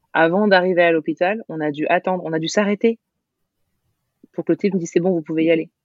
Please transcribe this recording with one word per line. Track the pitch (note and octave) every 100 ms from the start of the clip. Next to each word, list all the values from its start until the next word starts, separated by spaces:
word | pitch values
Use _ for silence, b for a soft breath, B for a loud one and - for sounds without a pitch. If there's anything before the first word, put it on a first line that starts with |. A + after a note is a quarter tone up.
| _
avant | D#3 E3 F#3 G#3+
d'arriver | F#3+ F#3 F3
à | E3+
l'hôpital, | E3 D3+ D3+ F3 A3 -
on | D#3+
a | D3+
dû | D3 D3+
attendre, | F3+ F#3 F#3 D#3+
on |
a | D#3+
dû | E3
s'arrêter | - G3+ G3+ A#3 A#3 _ _ _ _ _ _ _ _ _ _ _ _ _
pour | -
que | E3+
le | D#3+
type | G3+
nous | F#3
dise, « | E3+
C'est | F3+
bon, | F3+
vous | E3+
pouvez | D#3 D#3+
y | D#3+
aller. » | E3 D#3+ _